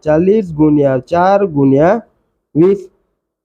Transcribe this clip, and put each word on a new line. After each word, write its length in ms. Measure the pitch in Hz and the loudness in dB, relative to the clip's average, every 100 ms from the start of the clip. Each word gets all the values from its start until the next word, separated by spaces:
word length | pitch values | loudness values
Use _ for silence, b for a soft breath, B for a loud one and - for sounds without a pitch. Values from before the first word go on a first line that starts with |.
| 151 | -2
ચાલીસ 400 | 156 185 220 185 | 0 0 0 -2
ગુણ્યા 520 | 151 156 147 139 131 - | -2 0 2 0 -2 -4
ચાર 260 | 170 185 202 196 | -2 0 0 -2
ગુણ્યા 560 | 143 135 135 165 220 - _ _ _ _ | 0 2 2 2 -2 -6 _ _ _ _
વીસ. 260 | 147 180 202 - _ _ _ _ _ | 0 0 0 -8 _ _ _ _ _